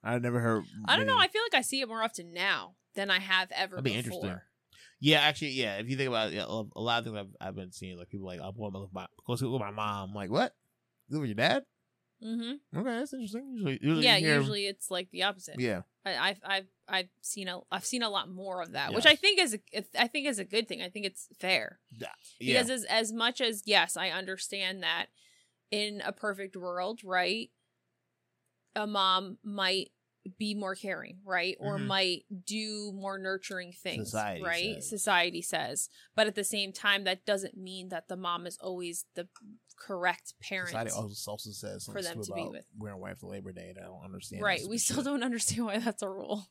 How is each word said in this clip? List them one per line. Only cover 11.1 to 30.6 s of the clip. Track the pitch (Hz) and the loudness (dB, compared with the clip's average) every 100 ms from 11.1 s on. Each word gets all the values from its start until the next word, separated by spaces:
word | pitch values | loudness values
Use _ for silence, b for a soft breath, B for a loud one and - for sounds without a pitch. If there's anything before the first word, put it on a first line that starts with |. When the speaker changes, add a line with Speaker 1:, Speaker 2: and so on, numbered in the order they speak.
| 147 | -2
Speaker 1:
with | 139 | -2
your | 104 | 2
dad?" | 139 247 254 _ _ _ _ _ | 4 4 0 _ _ _ _ _
Speaker 2:
Mm-hmm. | 220 233 233 285 _ 147 | -6 -4 -4 -8 _ -4
Speaker 1:
Okay, | 240 233 | -2 -2
that's | 277 | -4
interesting. | 262 220 220 269 | -6 -6 -8 -8
Usually, | 247 185 135 | -2 -2 2
usually | 143 165 | 2 6
Speaker 2:
Yeah, | 247 208 | 8 8
Speaker 1:
you | 160 | 8
hear | 147 | 6
Speaker 2:
usually | 139 139 202 | 6 2 -2
it's, | 196 - | -4 -4
like, | 180 185 | -4 -4
the | 175 | 0
opposite. | 190 190 180 147 | 0 0 -10 -2
Speaker 1:
Yeah. | 123 95 87 _ | 0 0 -4 _
Speaker 2:
I, | - 156 175 | -6 0 0
I've, | 196 | 0
I've, | - 196 190 _ - | 0 -2 -2 _ -2
I've | 190 185 _ | -2 -2 _
seen | - - 185 | -8 -6 -6
a, | 180 - | -8 -6
I've | 190 | -4
seen | - 254 | -2 -2
a | 233 | 0
lot | 202 - | -2 -4
more | 180 196 180 | -8 -6 -6
of | 170 | -4
that, | 143 143 | -2 0
which | 208 311 | 6 8
I | |
Speaker 1:
Yes. | 302 | 8
Speaker 2:
think | 392 392 | 6 6
is | 349 | 4
a, | 208 - - 190 - | 2 -6 -8 -6 0
I | 240 | 2
think | 302 277 | 2 -2
is | 226 | -2
a | |
good | 185 202 226 | -2 -2 -2
thing. | 160 | -6
I | 180 | -8
think | 208 196 | -6 -6
it's | 185 - - | -6 -18 -6
fair. | 185 180 110 - _ 113 | 2 2 2 -10 _ -14
Speaker 1:
Yeah. | - - B B | -12 -12 B B
Yeah. | 123 | 4
Speaker 2:
Because | 254 240 | 4 4
as, | 254 214 | 0 2
as | 220 226 | 2 2
much | 226 233 247 | 2 0 2
as, | 247 214 - | 0 -2 4
yes, | 202 165 - | 6 6 2
I | 185 | -2
understand | 170 190 190 - 196 190 190 | -2 -4 -6 -6 -4 -4 -2
that | 165 170 - b b b b b _ | -2 0 -2 b b b b b _
in | 208 208 208 | -2 -2 -2
a | - | -6
perfect | 208 214 196 196 185 | -4 -6 -6 -8 -8
world, | 180 175 180 233 | -6 -4 -4 -6
right? | 190 185 180 214 - _ _ _ _ _ _ _ _ _ _ _ _ | -2 2 2 0 -4 _ _ _ _ _ _ _ _ _ _ _ _
A | - 214 | -4 -2
mom | 208 190 185 190 208 | 2 4 4 2 -10
might | 214 202 190 190 - _ _ _ - 185 | -8 0 2 2 -2 _ _ _ -18 -6
be | 214 | -4
more | 208 | -2